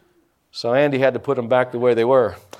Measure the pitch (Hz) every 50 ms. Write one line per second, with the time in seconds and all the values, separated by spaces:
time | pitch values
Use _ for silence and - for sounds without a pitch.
0 | _ _ _ _ _ _ _ _ _ _ - - - 117 120 135 147 147 135 127
1 | 135 131 123 120 - - 139 131 117 113 127 127 127 127 - 120 120 123 120 113
2 | 113 120 135 131 120 101 92 - - _ - -